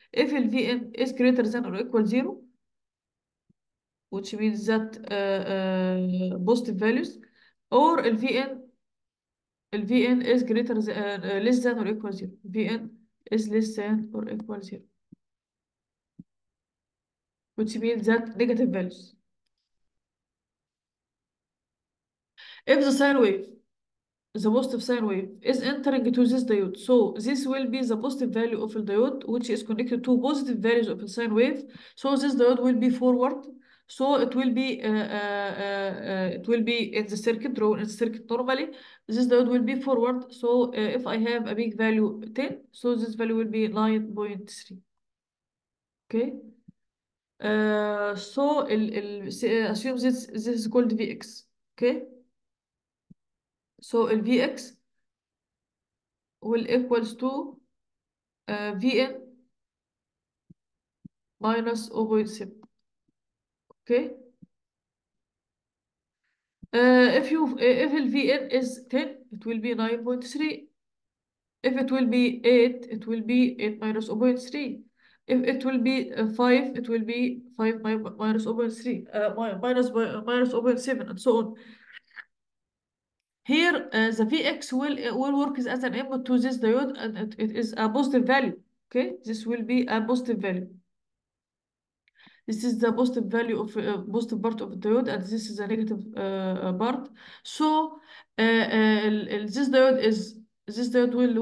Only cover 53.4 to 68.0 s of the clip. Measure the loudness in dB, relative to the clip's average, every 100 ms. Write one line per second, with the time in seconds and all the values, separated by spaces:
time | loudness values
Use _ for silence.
53.4 | _ _ _ _ -4 0 2 2 2 2
54.4 | 2 -2 -12 -18 _ _ _ _ _ _
55.4 | _ _ _ _ _ _ _ _ _ _
56.4 | -2 -2 2 0 2 0 0 -4 -4 -4
57.4 | -8 -12 _ _ _ _ _ _ _ _
58.4 | -10 -6 -6 -2 0 2 0 -2 -16 -20
59.4 | _ _ _ _ _ _ _ _ _ _
60.4 | _ -20 _ _ _ _ -20 _ _ -6
61.4 | -2 0 -2 -4 -6 -4 0 0 0 -6
62.4 | -14 -16 -20 _ _ _ _ _ _ _
63.4 | _ _ _ _ -2 0 0 -10 -20 _
64.4 | -20 _ _ _ _ _ _ _ _ _
65.4 | _ _ _ _ _ _ _ _ _ _
66.4 | _ _ -4 4 6 8 8 4 2 0
67.4 | 0 2 2 4 2 0